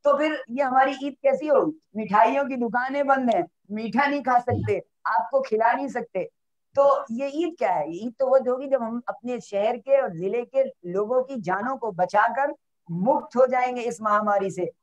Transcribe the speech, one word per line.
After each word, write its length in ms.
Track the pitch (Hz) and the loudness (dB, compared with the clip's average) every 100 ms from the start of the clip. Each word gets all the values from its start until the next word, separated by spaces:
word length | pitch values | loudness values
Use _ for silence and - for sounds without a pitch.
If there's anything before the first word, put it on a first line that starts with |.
तो 140 | 285 277 | 2 2
फिर 260 | 311 294 220 | 2 -2 -8
ये 140 | 240 | -4
हमारी 280 | 269 262 277 277 | 2 4 2 0
ईद 120 | 277 262 | -8 0
कैसी 240 | 277 262 302 | 0 0 4
होगी? 340 | 285 160 - _ 208 | 4 2 -4 _ -8
मिठाइयों 500 | 214 190 - 277 269 | 0 4 4 4 -2
की 100 | 262 | -2
दुकानें 520 | 240 240 262 277 277 | -2 -2 -2 -2 2
बंद 280 | 269 247 208 | 2 2 0
हैं, 120 | - _ _ | -2 _ _
मीठा 360 | 208 226 233 277 | -8 -2 0 0
नहीं 160 | 285 | 0
खा 160 | 262 247 | 0 0
सकते, 420 | 247 196 208 196 - _ - | 0 -2 -2 -4 -4 _ -2
आपको 360 | 226 240 220 | -2 0 -2
खिला 320 | - 214 226 | 0 0 2
नहीं 140 | 254 277 | 0 -4
सकते, 440 | 233 233 190 160 _ _ _ _ - | -6 -6 -6 -8 _ _ _ _ 2
तो 300 | 277 277 - | 4 4 -2
ये 160 | 226 277 | -6 -6
ईद 280 | 285 339 339 | -4 -4 -2
क्या 140 | 214 | -2
है? 220 | 170 151 170 | -2 -4 -6
ईद 180 | 233 - | -10 -4
तो 80 | 262 | 2
वो 120 | 269 | 2
होगी 280 | 247 254 277 | 2 -4 -2
जब 160 | 262 | -2
हम 180 | 226 240 226 | -2 -8 -8
अपने 320 | - 240 240 | -10 -8 -10
शहर 380 | - 202 214 240 | -6 -2 -2 -2
के 240 | 269 277 | 2 2
और 80 | 240 | 2
जिले 360 | 165 190 233 240 | -4 -4 -4 -2
के 180 | 269 262 - 175 | 0 0 -4 -6
लोगों 320 | 185 208 254 | -4 0 0
की 180 | 254 269 | -2 -6
जानों 360 | 170 185 240 269 | -4 -4 -4 -6
को 140 | 226 | -6
बचाकर 600 | 175 180 208 233 240 294 302 _ _ - | -2 2 2 2 0 -4 -4 _ _ -8
मुक्त 440 | 170 208 294 - 233 | -2 2 2 0 2
हो 120 | 254 | 2
जाएंगे 340 | 254 254 247 | 2 -2 -4
इस 200 | 233 208 | -6 -4
महामारी 500 | 214 208 208 202 196 | 0 0 2 0 0
से। 200 | 170 175 _ | -4 -6 _